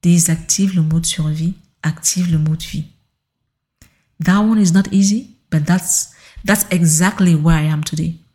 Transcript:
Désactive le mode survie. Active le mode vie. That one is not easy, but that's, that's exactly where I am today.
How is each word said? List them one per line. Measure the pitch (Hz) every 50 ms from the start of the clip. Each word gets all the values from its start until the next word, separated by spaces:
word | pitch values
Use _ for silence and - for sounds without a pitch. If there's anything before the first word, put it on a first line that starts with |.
Désactive | - 175 175 175 165 - 160 165 - - - - 196 190 185
le | 180
mode | 160 156 160 165 165
survie. | - - - 156 151 151 156 160 170 196 - _ _ _ _
Active | - 156 165 - - - - 185 180 175
le | 165 156
mode | 151 156 156 160
vie. | - - - - 151 - _ _ _ _ _ _ _ _ _ _ _ _ _ _ _ _ _ _ _ _ _ _ _ _ _ _ 160
That | - 185 202
one | 214 220 226 220
is | 202 175
not | 165 190 196 -
easy, | 196 196 196 196 202 233 - - - _ _ _
but | - 156 147
that's, | 156 170 185 185 - - - - - _ _ - - _ - -
that's | - 208 220 - -
exactly | 185 180 170 165 156 156 180 190 - - 190 180 170
where | 156 151 165 160 156
I | 151 156
am | 156 151 151
today. | - - 156 165 165 165 - _ _